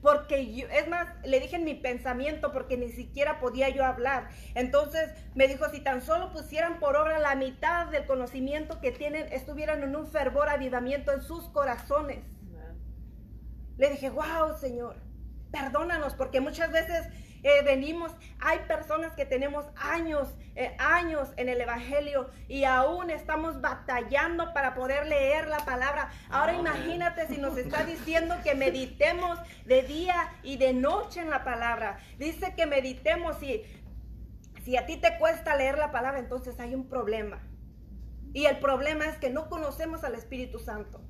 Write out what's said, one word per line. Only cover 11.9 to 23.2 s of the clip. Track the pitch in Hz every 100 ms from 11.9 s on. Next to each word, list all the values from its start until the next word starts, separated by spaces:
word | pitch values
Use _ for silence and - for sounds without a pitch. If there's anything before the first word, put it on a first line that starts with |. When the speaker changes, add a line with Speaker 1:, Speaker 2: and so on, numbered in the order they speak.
| 285 - - - -
Speaker 2:
Amén. | - 165 - - - - - - - - - - - -
Speaker 1:
Le | 277
dije, | 269 262
"Wow, | 240 311 330 311 302
Señor, | 269 240 240 - - - - - -
perdónanos", | 294 262 269 339 330 285
porque | - 262 269
muchas | 285 302 330
veces, | 320 330 330 330 - - -
eh, | 269 285
venimos, | 285 269 285 330 330 - - -
hay | 277 320 -
personas | 311 - 311 330
que | 311
tenemos | 269 254 277 285 285 -
años, | 285 330 330 302 262 - - -
eh, | 254 -
años | 269 339 339 311 262 -
en | 247
el | 247
evangelio | 240 233 240 285 294 285 247 - -
y | 262
aún | 269 262 269 349 349
estamos | 302